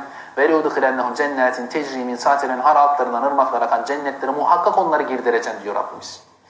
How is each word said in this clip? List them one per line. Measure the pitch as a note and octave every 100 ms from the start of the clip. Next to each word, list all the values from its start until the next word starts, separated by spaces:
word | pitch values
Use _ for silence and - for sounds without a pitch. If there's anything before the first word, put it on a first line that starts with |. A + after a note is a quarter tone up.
| - - - -
"Ve | D3+
le | D#3+
udkhilannahum | D3+ C#3+ C3 B2+ A#2+
cennetin | A#2 C#3+ C3+ B2+ B2 A#2+
tecri | D#3+ C#3 C3
min | B2 A#2+
tahtiha | D3+ C#3 C3
al-enhar." | B2+ C#3+ D3
Altlarından | C#3+ C#3 B2 A#2+
ırmaklar | C3+ C#3 C3 A#2+
akan | A#2 A#2
cennetlere | - C#3+ C#3+ C3+ C3
muhakkak | C#3+ C3 F3 G#3 F3+
onları | E3 D3+
girdireceğim | C3 B2+ A#2+ A2+ A2+ G#2+
diyor | G2+ G2+
Rabbimiz. | G2 - - - _ _ _